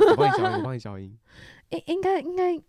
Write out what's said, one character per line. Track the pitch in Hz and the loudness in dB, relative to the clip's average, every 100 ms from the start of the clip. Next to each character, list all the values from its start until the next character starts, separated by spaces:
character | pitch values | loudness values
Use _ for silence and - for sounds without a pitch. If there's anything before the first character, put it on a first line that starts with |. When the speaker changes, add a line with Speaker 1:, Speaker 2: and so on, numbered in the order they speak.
| 427 | 6
Speaker 1:
我 | 440 | 6
帮 | 403 | 2
你 | |
消 | 381 370 | 2 -2
音， | 370 | -4
我 | |
帮 | 311 | -6
你 | 127 | -8
消 | 107 98 | -12 -14
音。 | 95 113 _ - - - - | -16 -18 _ -20 -20 -20 -14
Speaker 2:
<laughs> | |
应， | 339 - | -12 -6
应 | 359 | -4
该， | 370 381 | 0 -2
应 | 302 | -2
该， | 359 359 320 | -2 -2 -2